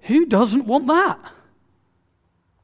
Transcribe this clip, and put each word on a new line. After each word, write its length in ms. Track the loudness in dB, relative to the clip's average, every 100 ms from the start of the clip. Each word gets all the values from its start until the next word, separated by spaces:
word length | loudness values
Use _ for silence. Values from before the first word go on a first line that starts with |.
Who 240 | 0 0 2
doesn't 400 | 2 2 0 -2
want 220 | -4 0
that? 320 | 0 0 -4 -14 -20 _ _ _ _ _ _ _ _ _ _ _ _